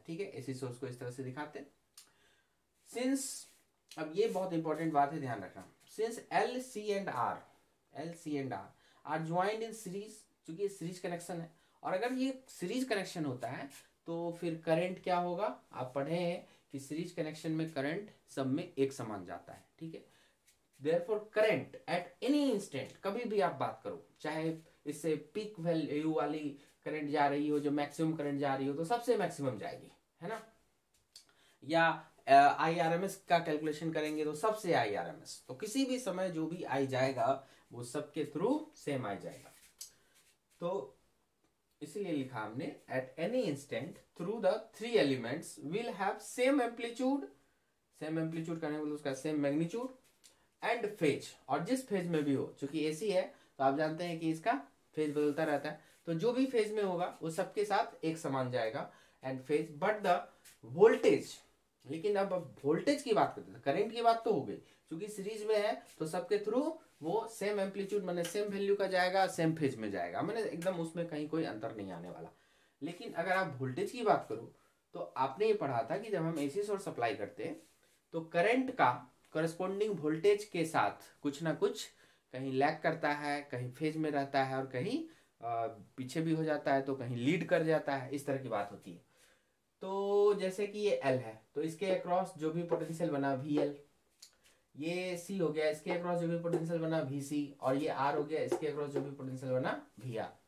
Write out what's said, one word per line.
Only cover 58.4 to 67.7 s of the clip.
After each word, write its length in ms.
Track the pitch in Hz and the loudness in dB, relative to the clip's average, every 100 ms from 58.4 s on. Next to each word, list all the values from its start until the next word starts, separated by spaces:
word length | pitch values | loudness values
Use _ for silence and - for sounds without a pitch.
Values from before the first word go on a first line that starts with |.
| 123 | 0
जाएगा 400 | 123 110 151 - - - _ | 0 -2 -4 -8 -12 -20 _
and 180 | 135 131 | -8 -6
phase, 300 | - 151 160 147 | 0 0 0 0
but 240 | 196 214 | 0 2
the 160 | 196 180 - - - - | 4 2 0 -14 -20 -20
voltage, 720 | 117 151 226 254 - 139 - - - _ _ _ | -6 10 10 10 6 6 2 -14 -20 _ _ _
लेकिन 320 | 127 160 208 196 | -10 -2 2 2
अब, 160 | 190 | 2
अब 220 | 180 131 - | -2 -4 -2
voltage 380 | 139 175 285 285 | 0 2 4 2
की 100 | 240 | 4
बात 200 | 185 - 135 | 4 4 2
करते 160 | 131 | -14
हैं, 80 | - | -4
करंट 320 | 139 170 220 | 0 2 0
की 100 | 233 | 4
बात 220 | 233 226 | 4 6
तो 80 | 233 | 4
हो 100 | 170 | 0
गई, 140 | - - - _ - | 0 -8 -12 _ -12
चूंकि 180 | 165 208 | -8 -8
series 360 | 202 190 214 214 | -8 -8 -4 2
में 100 | 208 | 2
है 240 | 214 254 - - | 2 -2 -8 -8
तो 80 | 160 | -4
सबके 320 | 180 170 202 | -4 0 0
through 320 | 208 247 311 320 - _ | 2 2 2 -2 -10 _
वो 240 | 156 214 220 | -2 0 -2
same 320 | - 202 208 | -4 -2 0
amplitude, 440 | 190 | -2